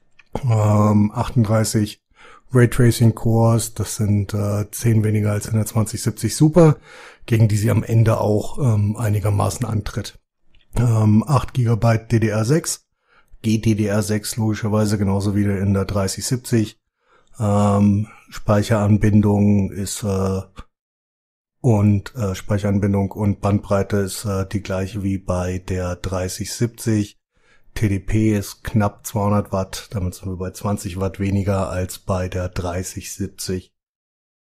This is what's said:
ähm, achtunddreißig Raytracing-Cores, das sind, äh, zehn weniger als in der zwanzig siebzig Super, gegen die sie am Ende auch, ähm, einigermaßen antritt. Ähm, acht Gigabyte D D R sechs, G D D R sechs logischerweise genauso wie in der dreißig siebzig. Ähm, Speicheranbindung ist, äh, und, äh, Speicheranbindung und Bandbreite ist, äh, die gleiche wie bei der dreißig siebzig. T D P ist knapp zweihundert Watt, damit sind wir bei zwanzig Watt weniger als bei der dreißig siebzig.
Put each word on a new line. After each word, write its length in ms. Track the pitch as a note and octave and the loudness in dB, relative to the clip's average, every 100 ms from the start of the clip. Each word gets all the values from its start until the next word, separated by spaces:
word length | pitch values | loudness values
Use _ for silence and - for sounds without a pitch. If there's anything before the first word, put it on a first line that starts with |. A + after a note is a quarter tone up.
| _ _ _ - | _ _ _ -6
ähm, 680 | B2 A2 G#2 G#2 G#2 G#2 G#2 | 0 2 4 4 4 4 2
achtunddreißig 920 | A#2+ A2+ B2 G#2+ A2 A2 A2 G#2 - _ _ - - - | 0 -2 0 2 2 0 0 -2 -6 _ _ -20 -20 -2
Raytracing-Cores, 1200 | B2 A#2+ - A#2+ - A2+ - A#2 A2+ A2+ A#2 - - | 4 4 6 4 6 4 2 2 2 4 2 -2 -6
das 200 | G#2+ - | -8 -4
sind, 380 | G#2 G#2 G2 | 0 0 0
äh, 360 | G#2 G#2 G#2 G2+ | -4 -2 -4 -6
zehn 320 | - A#2+ A2 | -4 0 2
weniger 280 | G#2+ G#2+ G#2 | 2 0 0
als 140 | G#2 - | -2 -2
in 80 | |
der 140 | A2 G#2 | -2 -2
zwanzig 340 | A#2 G#2+ - | -2 -2 -2
siebzig 340 | A#2+ - A2 - | -6 -4 -4 2
Super, 420 | D3+ E3 D#3+ - - - - - - | 4 6 6 4 -4 -20 -20 -14 0
gegen 200 | A2+ A2+ | 2 4
die 100 | G#2 | 2
sie 120 | A2+ | 0
am 140 | G#2+ | 0
Ende 360 | - A2+ A2 A2 | 2 2 4 2
auch, 380 | G#2+ G#2 - - | 2 0 -2 -2
ähm, 380 | C3 G#2 G#2 A2 | 0 2 0 -2
einigermaßen 720 | A2+ G#2 G#2 G2+ G2+ - G#2 | -2 0 0 0 -2 -2 -4
antritt. 520 | G#2 - - - - _ _ _ - _ - | -4 -4 -8 -10 -12 _ _ _ -20 _ 0
Ähm, 480 | A#2+ A2 G#2+ G#2+ - | 2 4 4 4 4
acht 260 | C3 - | 0 0
Gigabyte 580 | - A#2 A2 A#2 A2+ - | -2 0 2 2 2 2
D 80 | A2+ | 0
D 100 | A2 | 2
R 160 | G#2+ A2 | 0 0
sechs, 420 | D#3+ - - _ _ _ _ _ - | 0 -2 -10 _ _ _ _ _ -6
G 160 | A2 G#2+ | -2 0
D 160 | A2+ G#2 | 2 0
D 100 | G#2 | 0
R 160 | G#2+ | 0
sechs 340 | G2+ G#2+ - - | 0 -2 -4 -4
logischerweise 600 | A2 G#2+ A2 G#2+ G#2 G#2 | -2 -2 -2 0 0 0
genauso 380 | G2 G2 G#2 G2+ | 0 0 0 0
wie 80 | |
in 300 | G2+ G2 G2 G2 | 0 0 0 0
der 100 | F#2+ | 0
dreißig 400 | G#2 F#2+ - - | -2 -4 -4 -4
siebzig. 540 | B2 - A#2 G#2 - _ _ _ _ _ - | -6 0 0 0 -6 _ _ _ _ _ -4
Ähm, 680 | G#2+ G2+ G#2 G2+ G2+ G2+ G#2+ - _ | 0 2 2 4 4 2 -2 -10 _
Speicheranbindung 1400 | - - G#2 G#2+ A2 G2+ G#2 G#2+ G#2 G#2 G2+ G#2 G#2 F#2+ | -8 0 0 2 0 2 4 4 4 4 4 4 2 0
ist, 320 | D2+ F#2+ - | -4 -8 -6
äh, 380 | G#2 F#2+ F#2+ F#2+ F#2+ - - _ _ _ _ _ _ _ _ _ | -4 -2 -2 -4 -6 -16 -20 _ _ _ _ _ _ _ _ _
und, 540 | C3 G#2 G#2 G2+ - B2+ | 2 4 4 2 -2 -6
äh, 200 | G2+ F#2 | -6 -4
Speicheranbindung 760 | - G#2 G2+ G2 G2+ G2 G2 | -4 -2 0 0 0 0 -2
und 260 | - G2+ F#2+ | -2 -2 0
Bandbreite 580 | G2+ G2 - G2 F#2+ G#2 | 0 0 0 -2 0 -2
ist, 280 | F#2+ - G#2 | -2 -4 -6
äh, 200 | G2 F#2+ | -4 -4
die 160 | G2+ | -6
gleiche 400 | G2 F#2+ F#2+ G#2+ | -4 -4 -4 -4
wie 160 | G2 G2 | -4 -4
bei 420 | - F2+ F2+ F#2 | -4 -4 -2 -6
der 360 | - F#2 F2+ F2+ | -6 -4 -4 -6
dreißig 580 | F#2 F#2 F#2 - F#2+ | -6 -4 -6 -8 -10
siebzig. 680 | - A#2+ - A#2+ G#2+ G2+ - _ _ _ _ _ | -4 -4 -4 -2 -2 -2 -8 _ _ _ _ _
T 140 | - G#2+ | -2 -2
D 120 | G2 | -2
P 380 | - A2 A2 G#2 | -2 0 2 0
ist 260 | F#2+ - | -4 -12
knapp 440 | - A2+ G#2 - - | -4 0 0 -4 -8
zweihundert 440 | A2 G2+ G#2 G2 | -4 0 0 -2
Watt, 360 | F#2+ F#2+ - - | -4 -6 -8 -10
damit 220 | G#2 F2+ | -8 -6
sind 160 | - F#2+ | -8 -10
wir 60 | F2+ | -8
bei 160 | F#2 | -10
zwanzig 480 | - G#2 G2+ G#2 F2+ | -8 -6 -4 -6 -6
Watt 200 | F#2+ F#2+ | -6 -4
weniger 500 | G2 G2 G2 G2 F2+ | -2 0 0 -2 -2
als 300 | F2+ F#2 - | -4 -6 -8
bei 280 | - F#2+ F#2 | -6 -4 -4
der 220 | F#2 F2+ | -6 -6
dreißig 640 | - F2+ F2+ F#2 G2 - | -6 -6 -6 -8 -10 -12
siebzig. 600 | - G2 - - F#2 - _ _ _ _ _ _ _ | -10 -10 -10 -8 -8 -8 _ _ _ _ _ _ _